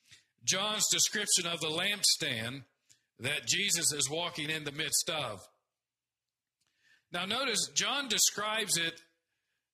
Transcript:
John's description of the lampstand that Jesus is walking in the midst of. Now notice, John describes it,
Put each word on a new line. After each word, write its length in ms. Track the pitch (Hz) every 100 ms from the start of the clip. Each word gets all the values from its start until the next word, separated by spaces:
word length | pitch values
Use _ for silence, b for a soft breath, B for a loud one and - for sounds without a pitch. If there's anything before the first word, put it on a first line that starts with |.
| b b b _
John's 420 | 120 185 208 214 -
description 560 | 170 - 214 202 - 170
of 140 | 170
the 60 | 160
lampstand 960 | 160 196 202 - - 151 117 117 139 - _ b b b -
that 260 | 123 147 117
Jesus 460 | 170 202 170 147
is 160 | 147 135
walking 400 | 160 175 165 151
in 160 | 160
the 80 | 147
midst 380 | 143 147 - -
of. 300 | 160 123 98 - _ _ _ _ _ _ _ _ _ _ _ b b b b b
Now 120 | 175
notice, 440 | 190 240 269 202 143
John 340 | - 202 269 269
describes 680 | 190 - - 214 220 208 156
it, 240 | 165 - - _ _ _ _ _ _